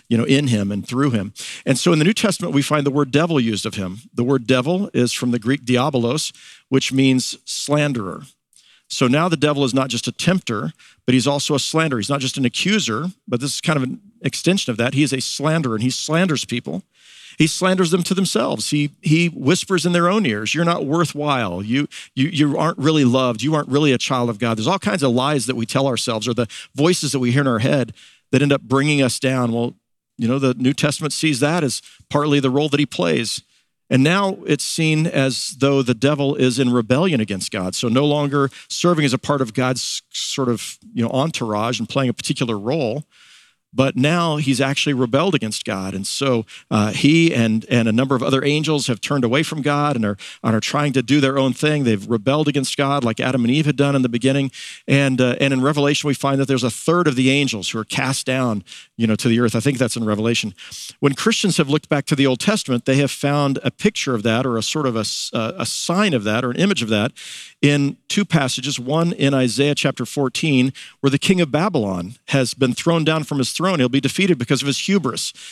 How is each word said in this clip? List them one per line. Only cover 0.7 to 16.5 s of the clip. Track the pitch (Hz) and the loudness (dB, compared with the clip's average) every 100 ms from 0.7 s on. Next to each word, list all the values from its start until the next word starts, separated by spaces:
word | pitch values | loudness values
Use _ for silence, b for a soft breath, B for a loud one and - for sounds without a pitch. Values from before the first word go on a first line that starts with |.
and | 101 - | -4 -4
through | 123 143 | -2 0
him. | 117 98 B B B - | 0 -4 B B B -2
And | 131 | 0
so | - | 2
in | 160 | 4
the | 156 | 2
New | |
Testament, | 220 214 180 170 | 2 0 -2 -2
we | 160 | -2
find | 135 147 | 0 0
the | 139 | 0
word | 139 139 | 0 0
devil | 135 165 151 | 2 2 2
used | 113 104 110 | 2 0 -4
of | 95 | -6
him. | 90 95 - | -6 -8 -8
The | - | -4
word | 120 135 113 | 0 0 2
devil | 131 127 185 202 131 | 2 2 -2 0 0
is | 120 | 0
from | - 123 | 0 -2
the | 120 | 0
Greek | 110 143 120 | 0 -2 0
diabolos, | 123 143 135 117 151 - B B B _ | 0 2 0 0 -2 -4 B B B _
which | 135 - | 0 2
means | 135 135 127 - - - | 2 4 4 0 -8 -10
slanderer. | - - 147 147 120 95 82 143 _ _ b b b b | -8 -2 0 0 -2 -6 -10 -14 _ _ b b b b
So | - 127 | 0 2
now | 143 180 | 4 2
the | 160 | 2
devil | 147 143 135 | 2 2 0
is | |
not | 131 131 | 0 -2
just | 120 - | -4 -6
a | |
tempter, | - - 185 - 110 156 b b b - | -2 0 0 0 -4 -6 b b b 0
but | |
he's | 127 123 | 2 2
also | 143 - 143 | 0 -2 -2
a | |
slanderer. | - 160 160 123 | 0 0 0 -2
He's | 98 | -2
not | 139 | -4
just | 131 - | -4 -2
an | 123 | -2
accuser, | - 185 214 120 110 175 - - | 0 0 0 0 -4 -6 -10 -6
but | 120 | -4
this | 139 - | -4 -4
is | |
kind | - 151 | -2 0
of | |
an | 127 127 - _ | -2 -8 -16 _
extension | - - 165 196 - | -8 -2 0 0 -2
of | 110 | -2
that. | 120 | 0
He | 139 | 0
is | 143 | 0
a | 131 | 0
slanderer, | - - 147 160 127 | -4 -4 0 0 0
and | 110 | 0
he | 127 | -2
slanders | - - 160 185 135 | -2 -2 0 2 0
people. | - | -4